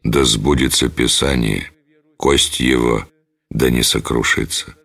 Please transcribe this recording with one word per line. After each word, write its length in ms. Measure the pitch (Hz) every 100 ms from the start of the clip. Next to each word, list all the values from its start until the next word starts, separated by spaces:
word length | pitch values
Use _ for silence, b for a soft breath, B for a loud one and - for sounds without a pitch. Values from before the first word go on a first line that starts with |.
да 220 | - 69
сбудется 640 | 64 - 71 69 64 - 64
Писание: 800 | - 60 - 69 65 55 50 - _ _ _ _ _
«Кость 420 | 67 69 - -
его 460 | 64 62 58 53 - _ _ _ _
да 200 | 55 64
не 140 | 60
сокрушится». 880 | 57 53 - 58 55 - 53 - - -